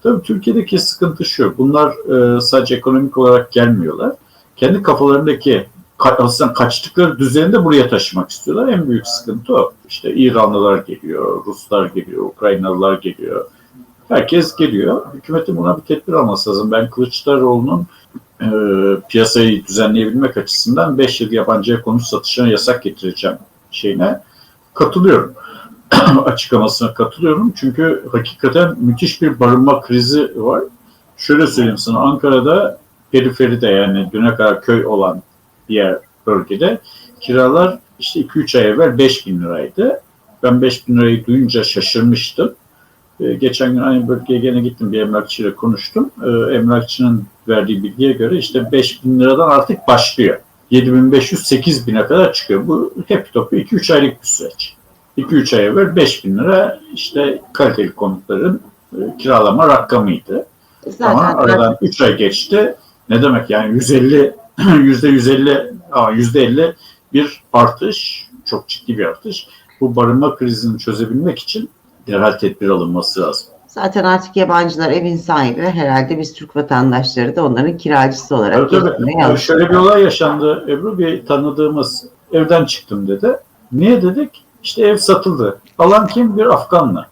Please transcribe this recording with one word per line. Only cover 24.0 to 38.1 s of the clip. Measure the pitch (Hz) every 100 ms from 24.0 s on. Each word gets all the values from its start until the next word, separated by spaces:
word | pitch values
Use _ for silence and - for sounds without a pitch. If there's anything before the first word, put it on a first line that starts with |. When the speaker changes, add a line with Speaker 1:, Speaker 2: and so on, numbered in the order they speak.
| - 127 _ _ _ _ _
Speaker 1:
katılıyorum. | - 156 185 185 120 82 - - - - - _
<clears throat> | - - 135 -
Açıklamasına | 120 - 117 107 - 117
katılıyorum. | - 110 - 165 156 226 -
Çünkü | 135 120 160 - -
hakikaten | 117 120 - 131 160 175 -
müthiş | 120 117 180 -
bir | 156 127
barınma | 123 127 135 139
krizi | - 123 120 147 139 -
var. | 110 - - _ _ _ _ _
Şöyle | - 147 147
söyleyeyim | - 117 101
sana, | - 113
Ankara'da | 139 143 143 131 131 180 185 - _ _ _
periferide, | 131 131 123 127 120 123
yani | 98 98 98 92
düne | 110 117 113
kadar | 107 98
köy | - 117 101
olan | 104 92 92 - _ _ _ _
bir | 107
yer, | 98 - _ _ -
bölgede | 101 - 196 175 226 _ - - _
kiralar | - 127 127 156 180 - _ _
işte | -